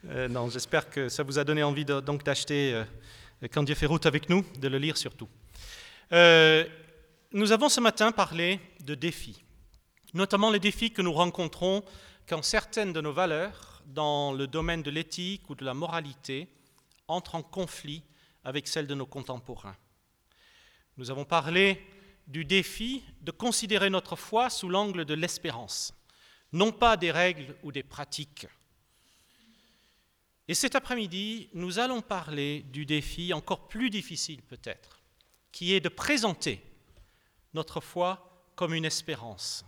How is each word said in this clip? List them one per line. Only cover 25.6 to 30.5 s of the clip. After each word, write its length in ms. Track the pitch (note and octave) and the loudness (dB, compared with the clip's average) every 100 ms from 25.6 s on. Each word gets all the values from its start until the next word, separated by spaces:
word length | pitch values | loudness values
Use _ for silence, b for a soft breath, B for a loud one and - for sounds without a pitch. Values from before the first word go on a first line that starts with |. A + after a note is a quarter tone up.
| G#2+ - - - _ b b b b | -8 -6 -8 -10 _ b b b b
non 180 | D#3+ G#3+ | 2 2
pas 260 | A3 A#3+ G#3+ | 4 4 4
des 140 | E3+ | 2
règles 460 | D#3 F3+ D#3+ C3 C#3+ | 2 2 0 -10 -14
ou 80 | D#3 | -10
des 100 | C#3 | -10
pratiques. 640 | - - C#3+ - D3 - - _ _ _ _ b b b b b A3+ b b b b b b b b _ | -10 -12 -10 -10 -10 -14 -20 _ _ _ _ b b b b b _ b b b b b b b b _
Et 60 | - | -4